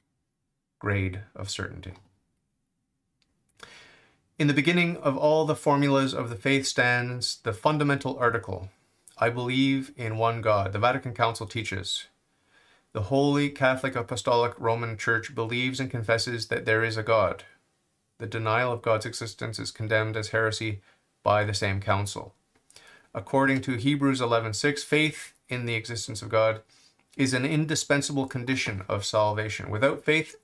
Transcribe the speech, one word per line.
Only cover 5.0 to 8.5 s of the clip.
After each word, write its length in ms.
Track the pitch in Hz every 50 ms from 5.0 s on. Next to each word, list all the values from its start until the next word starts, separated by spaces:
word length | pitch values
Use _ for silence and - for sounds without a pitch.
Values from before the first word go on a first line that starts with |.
| - 143 131
all 300 | 131 147 151 156 156 156
the 100 | 151 147
formulas 580 | - - 151 143 139 143 139 139 135 135 131 131
of 160 | 131 123 117
the 60 | 117
faith 280 | 101 - 135 139 139 135
stands 720 | - - 127 123 123 123 123 120 123 123 123 - - - -
the 100 | - 117
fundamental 640 | 107 - - 151 156 147 147 143 139 139 - 131 135 131
article, 520 | 123 117 113 113 - 101